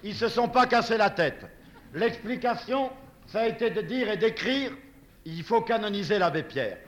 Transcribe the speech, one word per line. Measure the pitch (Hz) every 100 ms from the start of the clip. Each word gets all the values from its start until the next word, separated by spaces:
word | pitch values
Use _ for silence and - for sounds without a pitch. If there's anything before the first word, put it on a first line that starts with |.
Ils | 202 -
se | 226
sont | 226 233
pas | 247 247
cassés | 240 220 226
la | 202
tête. | - 156 - - - - - -
L'explication, | 143 226 233 214 247 240 233 - 262 269 - - - -
ça | 208
a | 226
été | - 233
de | 208
dire | 165 254 220
et | 208
d'écrire, « | 226 220 - 269 269 - - - - - 160
Il | 160
faut | 165 226
canoniser | 226 226 208 202 175 208
l'abbé | 180 156
Pierre. » | - 135 113 90